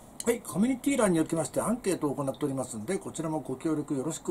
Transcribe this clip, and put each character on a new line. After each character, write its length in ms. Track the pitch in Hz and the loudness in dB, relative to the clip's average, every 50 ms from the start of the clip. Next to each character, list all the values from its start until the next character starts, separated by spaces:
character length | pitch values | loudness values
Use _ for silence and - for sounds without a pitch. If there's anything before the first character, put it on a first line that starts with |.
| - - - - - | -20 -20 -14 -4 0
は 60 | 233 | 0
い、 100 | 240 233 | 0 0
コ 180 | - - - 170 | -2 -4 0 2
ミ 80 | 220 262 | 2 2
ュ 40 | 269 | 2
ニ 40 | 233 | 2
テ 140 | - 277 | 2 0
ィ 60 | 277 247 | 4 4
欄 120 | 220 196 | 4 6
に 80 | 170 165 | 6 4
お 60 | 156 | 4
き 80 | - 165 | 2 2
ま 100 | 165 151 | -2 -2
し 60 | - | 0
て 100 | - - | 0 0
ア 120 | 110 190 | 2 2
ン 60 | 233 247 | 0 0
ケ 160 | - 196 165 | 2 0 0
ー 40 | - | 2
ト 100 | 151 143 | 0 0
を 60 | 131 | 0
行 80 | 143 | 0
っ 160 | 139 131 127 - | -2 -2 -2 -2
て 80 | 147 | -2
お 20 | 135 | -2
り 60 | 135 | -2
ま 120 | 135 120 | -2 -4
す 120 | - - 107 | -4 -6 -8
の 80 | 104 | -4
で、 140 | 139 190 - | -2 -4 -2
こ 120 | - 123 | -4 -6
ち 120 | - - 156 | -6 -4 -4
ら 60 | 160 | -2
も 100 | 156 156 | -2 -4
ご 160 | - - 131 | -4 -4 -8
協 180 | 127 - 165 156 | -4 0 0 0
力 220 | 147 147 - 151 | 0 0 -2 -2
よ 80 | 131 127 | -2 -2
ろ 80 | 165 | -2
し 100 | 156 - | -4 -6
く 80 | - - | -4 -4